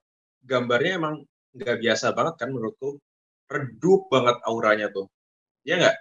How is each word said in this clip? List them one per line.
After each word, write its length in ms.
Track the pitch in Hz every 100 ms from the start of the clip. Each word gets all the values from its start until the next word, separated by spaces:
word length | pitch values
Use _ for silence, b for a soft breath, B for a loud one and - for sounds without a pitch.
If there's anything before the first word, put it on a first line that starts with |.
| _ _ _ _
gambarnya 560 | 127 127 120 120 170 185
emang 240 | 156 151 - _ _ 127
nggak 240 | 120 110
biasa 320 | 113 107 120
banget 240 | 113 151 -
kan 160 | 120
menurutku. 480 | 127 110 - 135 143 _ _ _ _ -
Redup 640 | 143 127 - 175 196 -
banget 240 | 127 120 -
auranya 480 | 113 113 110 107 101
tuh. 160 | 98 95 _ _ _ _ _
Iya 160 | 139 175
nggak 160 | 113 -